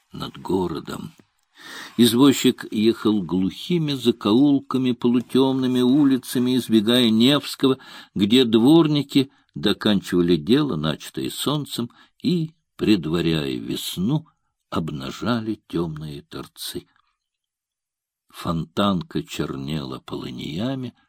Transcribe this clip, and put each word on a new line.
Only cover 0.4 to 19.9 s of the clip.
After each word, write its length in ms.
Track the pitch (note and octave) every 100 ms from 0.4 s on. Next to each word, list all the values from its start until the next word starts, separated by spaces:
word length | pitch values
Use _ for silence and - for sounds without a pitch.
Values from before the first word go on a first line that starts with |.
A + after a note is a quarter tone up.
| - - F2 - - - - - _ _ _ _ - - - -
Извозчик 720 | A#2 A#2+ C#3+ A#2+ B2+ - -
ехал 520 | A2 A2 A2 G#2+ G#2+
глухими 720 | D#2+ F#2 F#2+ - - F3 D3+
закоулками, 1000 | C3+ A#2 A#2 G#2 A#2 D3 C#3 - B2+ B2+
полутёмными 880 | A#2+ A#2+ B2 A#2 C3 C3+ C3 B2+ B2+
улицами, 760 | B2 D3 C#3 B2+ - B2+ B2 B2+
избегая 520 | A2+ A2 G#2 B2 A#2
Невского, 680 | A2 B2 D3 - - C3 C3 - - -
где 300 | F#2 G2+ B2+
дворники 840 | A#2+ A2 B2 E3+ D#3 D3 C#3 C#3 C3+ _ _
доканчивали 840 | D3 G#2 - A2 G2 - F2+ F2 E2
дело, 400 | D2+ C3+ C#3+ E2
начатое 540 | D#2 C#2 - - C2
солнцем, 600 | - C3 D3+ C3+ - A#2 - _ _
и, 320 | B2+ F3 D#3+ _ _ -
предваряя 800 | G2 G#2 D#2 E2+ E2 D#2+ C#2 B1
весну, 680 | A#1 C2+ - E2+ G2+ D#3 - _ _ _ _
обнажали 880 | G2 D#2 D2 C2 - F#2+ A#2+ A2 G#2+ _
тёмные 540 | E2+ E2+ D2+ D2+ C#2+
торцы. 640 | - - - - - - - _ _ _ _ _ _ _ _ _ _ _ _ _ _
Фонтанка 920 | - - E2 D#2 - G2+ F2+ D#2+ D#2
чернела 760 | - - D2 C2+ C#2 D#2 C2